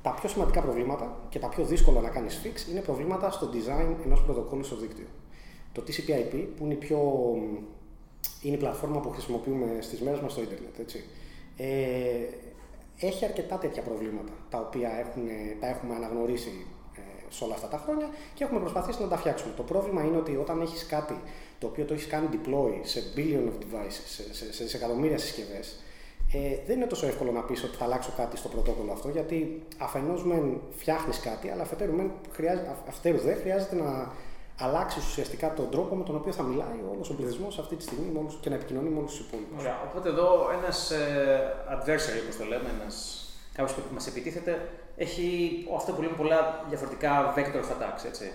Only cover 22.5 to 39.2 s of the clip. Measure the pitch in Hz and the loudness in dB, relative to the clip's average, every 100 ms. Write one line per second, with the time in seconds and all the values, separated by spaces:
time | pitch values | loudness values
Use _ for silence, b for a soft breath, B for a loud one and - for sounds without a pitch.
22.5 | 139 135 - - 123 104 139 156 139 120 | 2 2 0 -2 -4 -2 -2 2 2 2
23.5 | 110 - 110 101 - - - 104 - 110 | -2 -6 -6 -6 -8 -10 -10 -10 -10 -10
24.5 | - 117 120 117 120 156 147 - - 101 | -6 -6 -4 -2 2 2 2 -2 -6 -8
25.5 | 98 - - B B B B - 143 139 | -8 -10 -12 B B B B 6 6 4
26.5 | 135 - 254 233 175 139 120 127 117 113 | 0 0 2 2 2 0 2 0 0 0
27.5 | 120 120 - 120 127 - - 120 - - | -2 -4 -2 0 0 0 -2 -2 -2 -4
28.5 | 117 117 113 104 98 135 156 - 165 156 | 2 4 4 -2 -4 -2 -2 0 0 -2
29.5 | 160 - - 127 135 147 175 180 165 143 | -4 -10 -6 -4 -2 0 0 2 4 2
30.5 | - - - - 160 - 117 120 107 - | 0 -6 -2 2 2 0 -2 -4 -6 -4
31.5 | - 160 170 202 160 190 - - - 160 | -4 -4 -2 0 2 0 -4 -10 -2 0
32.5 | 180 - 135 - - 170 143 123 - 185 | 0 -2 -8 -10 0 4 4 4 2 2
33.5 | 190 190 180 147 131 123 127 B B B | 0 2 0 0 -2 -4 -6 B B B
34.5 | - 127 156 185 - 135 - 131 - 160 | -2 2 2 0 0 0 0 -2 0 0
35.5 | 156 123 143 185 190 175 151 170 - 127 | 0 0 0 2 -2 -2 -2 -2 -2 0
36.5 | 131 - 220 190 - - 139 123 120 202 | 0 -2 -4 -6 -6 -6 -4 -4 -4 -6
37.5 | 180 151 165 - 123 170 156 151 - - | -6 -6 -8 -6 -4 -2 -2 -4 -4 -2
38.5 | 135 - 131 160 151 143 - | -2 -2 -2 0 0 -2 -6